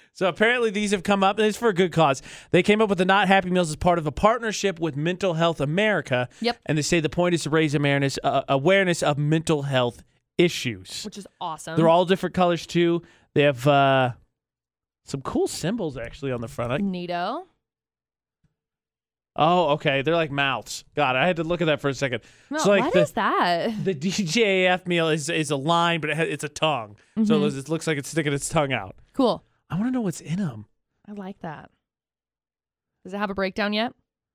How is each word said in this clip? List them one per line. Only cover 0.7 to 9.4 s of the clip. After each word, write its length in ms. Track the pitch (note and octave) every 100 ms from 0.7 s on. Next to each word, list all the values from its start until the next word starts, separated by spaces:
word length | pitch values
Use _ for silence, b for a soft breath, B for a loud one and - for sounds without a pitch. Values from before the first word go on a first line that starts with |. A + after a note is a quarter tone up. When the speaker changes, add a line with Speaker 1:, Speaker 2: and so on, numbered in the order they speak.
| G3+ G#3
Speaker 1:
have 120 | G3+
come 200 | E3+ G3+
up, 140 | G3 G#3
and 80 | G#3+
it's 100 | G3+
for 120 | A#3
a 40 |
good 200 | F3 F#3
cause. 280 | D#3+ D#3 C3+ - B B
They 100 | E3+
came 200 | F3+ G#3+
up 80 | G#3+
with 80 | F#3+
the 80 | F#3
Not 240 | F#3+ F#3+
Happy 200 | G3 F#3
Meals 180 | F3+ E3+
as 80 | D3+
part 200 | F3+ E3+
of 80 | D3+
a 60 |
partnership 680 | - G#3 A#3+ A3+ G3 G3 E3
with 200 | D#3+ C3+
Mental 380 | D#3 F3+ G3 D#3+
Health 260 | E3+ D#3+
America. 680 | C#3+ E3+ G#3+ F#3+ - B2 B2 B
Speaker 2:
Yep. 160 | A3+ A#3 -
Speaker 1:
And 120 | D3+
they 40 |
say 180 | C#3+ F3
the 80 | D3+
point 280 | - F3 E3+
is 80 |
to 60 | D#3
raise 240 | D#3+ D#3+
awareness, 460 | D3 C#3+ C#3 C#3 -
uh, 200 | D3 C3+ -
awareness 520 | C#3 C#3+ G3 F#3+ E3+
of 160 | D3+ C#3+
mental 440 | D3 D#3+